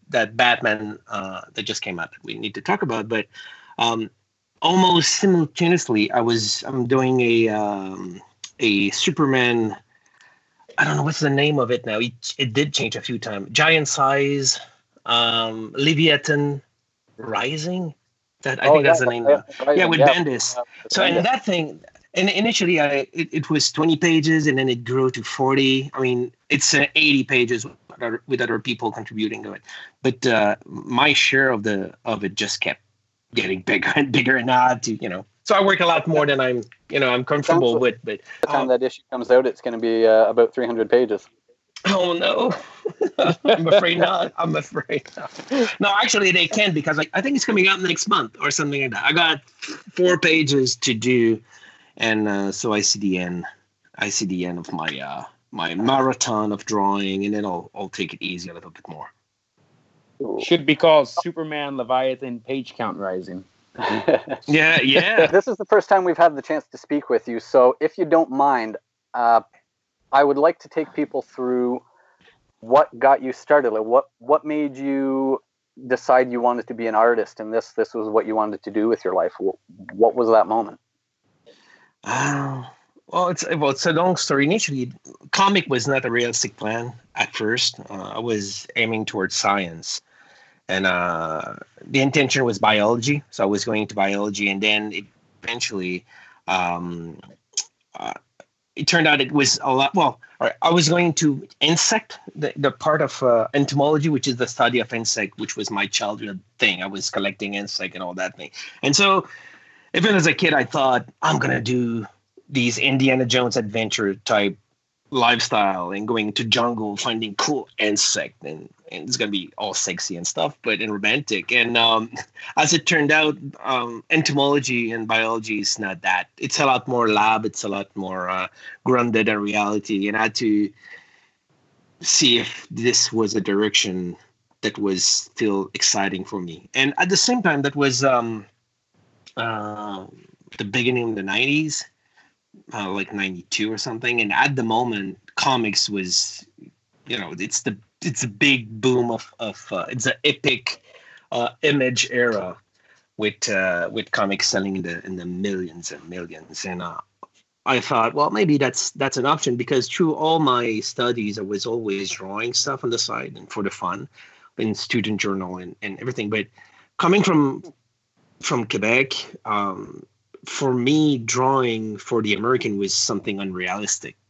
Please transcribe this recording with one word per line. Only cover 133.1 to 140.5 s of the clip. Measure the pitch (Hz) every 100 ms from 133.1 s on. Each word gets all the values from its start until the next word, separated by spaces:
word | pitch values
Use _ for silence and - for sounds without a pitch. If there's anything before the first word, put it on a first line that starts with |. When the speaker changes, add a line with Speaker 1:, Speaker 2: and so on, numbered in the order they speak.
Speaker 1:
was | 113 104
a | 110
direction | 95 98 107 - 110 92 90 87 _ _ _ _
that | 110 107
was | 101 92 -
still | - - - 110 98 95
exciting | - - 107 98 92
for | 92 104
me. | 87 80 -
And | 127 135 -
at | 180
the | 185
same | - 247
time, | 185 143
that | 139 143
was, | 139 123
um, | 139 123 117 110 98 _ _ _ _ _ _ _ - -
uh, | 113 110 104 104 104 95 92 - _ _ _